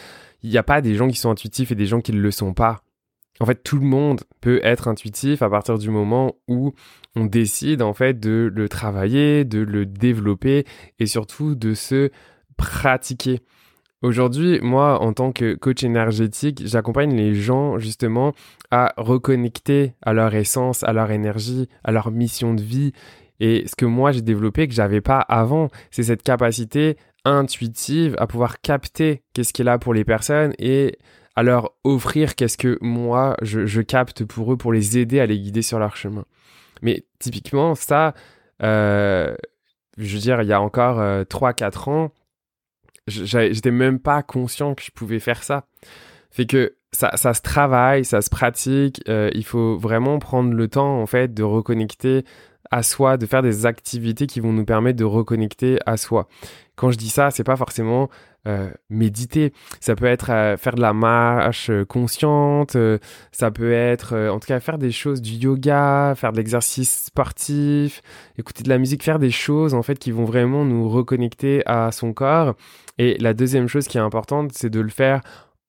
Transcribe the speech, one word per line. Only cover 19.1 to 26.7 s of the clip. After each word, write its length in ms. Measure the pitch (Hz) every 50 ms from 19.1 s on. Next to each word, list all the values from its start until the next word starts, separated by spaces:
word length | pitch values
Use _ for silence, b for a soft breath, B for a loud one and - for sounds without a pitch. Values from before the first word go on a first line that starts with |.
| 127 127 - 135 135 123 120 117 - - - - 143 143 139 131 - _
à 120 | - 117 110
leur 200 | 113 113 110 107
essence, 480 | 107 104 - - 135 127 127 123 - -
à 100 | - 113
leur 180 | 110 110 104
énergie, 560 | 107 107 104 107 101 110 107 120 127 131 127 b b b b
à 80 | -
leur 200 | 113 110 107 113
mission 420 | 110 117 120 113 - - 120 117 113
de 80 | 107
vie. 320 | 104 107 120 135 143 139 B B B B B B B B B _
Et 260 | 113 113 117 107 87
ce 80 | - -
que 100 | - 123
moi, 280 | 117 117 123 135 143 135
j'ai 80 | 123
développé, 460 | 113 113 110 104 107 107 104 156 160
que 60 | 139 117
j'avais 280 | 113 104 101 104 104
pas 180 | - - 135 135
avant, 500 | - - 113 113 113 113 147 160 160 139 B B B B
c'est 120 | - - 117
cette 200 | 113 117 110 -
capacité 720 | - 127 120 123 117 110 117 117 110